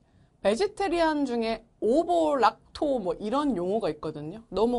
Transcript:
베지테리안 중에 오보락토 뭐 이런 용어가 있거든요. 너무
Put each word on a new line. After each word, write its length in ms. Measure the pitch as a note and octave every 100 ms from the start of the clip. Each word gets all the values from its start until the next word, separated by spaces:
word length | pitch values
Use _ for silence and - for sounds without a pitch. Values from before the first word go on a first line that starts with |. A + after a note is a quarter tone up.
| _ _ _ _
베지테리안 800 | G3 A3+ G4+ - G4 E4+ D#4+ D4+
중에 400 | C4+ A#3+ A3+ A3+ - _
오보락토 1160 | G#3 C#4 E4+ F4 D#4 C#4+ G#3+ - _ - D4+ C4
뭐 160 | F3+
이런 420 | D#3+ G#3 C4+ D4 G3
용어가 320 | F3+ G#3+ G3
있거든요. 500 | D#3 D#3+ D3+ D3+ G#3 -
너무 280 | F#3 A3+